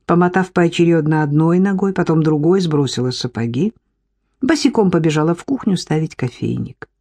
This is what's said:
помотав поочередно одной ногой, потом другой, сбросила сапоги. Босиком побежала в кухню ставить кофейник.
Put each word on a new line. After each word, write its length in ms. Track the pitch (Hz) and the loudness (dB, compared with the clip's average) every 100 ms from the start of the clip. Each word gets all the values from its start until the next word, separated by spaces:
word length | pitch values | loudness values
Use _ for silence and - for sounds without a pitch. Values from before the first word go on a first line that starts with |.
| - | 0
помотав 460 | 170 175 185 185 | 2 2 0 -2
поочередно 720 | - 170 170 170 170 151 156 | 0 0 2 2 2 2 0
одной 360 | 151 147 160 180 | 0 2 2 2
ногой, 340 | 196 190 196 | 0 0 -2
потом 300 | 190 170 160 | -2 0 2
другой, 380 | 156 156 156 190 | 2 2 2 2
сбросила 500 | 175 147 135 - 127 | 2 0 -2 -2 -4
сапоги. 640 | 123 120 - 117 120 202 - _ _ _ _ _ _ | -4 -6 -4 -4 -2 -4 -6 _ _ _ _ _ _
Босиком 500 | 262 311 277 233 196 | -2 0 0 2 2
побежала 440 | 165 160 151 156 | 2 0 0 0
в 100 | 170 | -2
кухню 320 | - 262 - 180 | -4 -4 -2 -2
ставить 380 | - 156 160 | -2 -4 -4
кофейник. 720 | - 123 - 117 123 120 - - _ | -6 -8 -6 -6 -6 -8 -14 -20 _